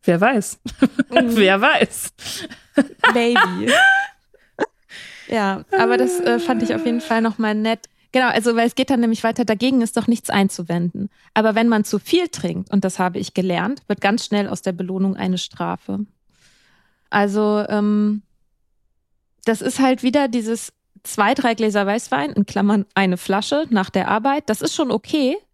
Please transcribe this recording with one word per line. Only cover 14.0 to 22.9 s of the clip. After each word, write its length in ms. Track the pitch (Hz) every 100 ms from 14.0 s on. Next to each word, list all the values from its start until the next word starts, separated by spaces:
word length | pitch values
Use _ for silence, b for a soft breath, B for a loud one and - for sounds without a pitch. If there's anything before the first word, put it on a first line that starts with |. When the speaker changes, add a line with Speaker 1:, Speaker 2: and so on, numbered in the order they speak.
Speaker 2:
ganz 240 | 196 233
schnell 240 | - 208 202
aus 140 | 175
der 100 | -
Belohnung 440 | 175 185 190 196 190
eine 200 | 185 185
Strafe. 720 | - - 170 180 - 196 208 _ _ _ _ _ _ _ _ _ _
Also, 540 | 208 202 208 208 208 208
ähm, 540 | 208 208 208 208 214 _ _ _ _ _ _ _ _ _ _ _ _
das 160 | - 220
ist 180 | - 254
halt 240 | 262 262
wieder 260 | 254 285 269
dieses 440 | 240 220 226 - _ _ _
zwei, 320 | - - 208
drei 200 | 269 240
Gläser 320 | 220 220 202 196
Weißwein, 460 | 220 - 269 285
in 140 | 226 202
Klammern 400 | 202 202 208 196